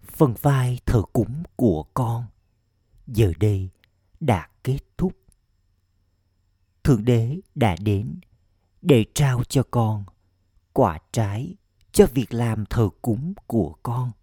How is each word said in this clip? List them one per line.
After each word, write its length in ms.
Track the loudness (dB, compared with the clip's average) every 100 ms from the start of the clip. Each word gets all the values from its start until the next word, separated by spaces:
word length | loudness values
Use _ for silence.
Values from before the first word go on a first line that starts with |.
Phần 320 | -20 2 2 2
vai 380 | 0 2 0 -4 0
thờ 160 | 0 0
cúng 300 | -2 -4 -6 -12 0
của 260 | 0 0 -4
con 320 | -4 -4 -4 -8 _ _ _ _ _ _ _ -8
giờ 260 | 0 0 2
đây 300 | 0 0 -4 _ _ _ _ _
đã 280 | 0 0 -2 _
kết 140 | -6 -6 -6 -4
thúc. 200 | -4 -4 _ _ _ _ _ _ _ _ _ _ _ _ _ _ _ _
Thượng 200 | 2 2
Đế 360 | 4 2 0 -6 -10
đã 220 | -2 -2 0
đến 400 | -2 -2 -2 -10 -16 _ _ _ _ _
để 220 | 4 4 4
trao 300 | 0 0 0
cho 180 | -2 -2 0
con 340 | 0 0 -2 -8 _ _ _ _ _ _
quả 260 | 2 2 0 _
trái 440 | -4 -2 -4 -8 -14 _ _ _
cho 140 | 4 4
việc 280 | 4 -4
làm 320 | -2 -2 -2 -4
thờ 220 | 0 0 0
cúng 320 | -4 -4 -4 -10 _
của 320 | -2 -2 -4
con. 300 | -8 -6 -6 -10